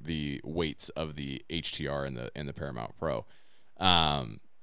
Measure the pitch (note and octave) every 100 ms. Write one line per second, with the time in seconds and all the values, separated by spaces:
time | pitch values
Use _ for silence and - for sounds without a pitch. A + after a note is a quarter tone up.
0 | D2+ D#2 D2 C#2 - D#2+ D#2+ - - -
1 | D#2+ D2 C#2 C2+ - E2 D2+ - C#2+ C#2+
2 | C#2 B1 A#1+ - D2 C#2 C#2 A#1+ A1 -
3 | D#2+ B1 - - - - - - F#2 F2
4 | D#2 D2 A#1 G#1+ - -